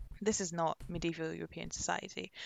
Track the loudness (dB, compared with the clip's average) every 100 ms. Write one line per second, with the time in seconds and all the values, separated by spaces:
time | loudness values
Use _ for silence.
0 | -10 0 2 4 2 4 2 2 -2 0
1 | 2 2 -2 -2 -4 -6 -6 -2 0 0
2 | 0 -6 -8 -8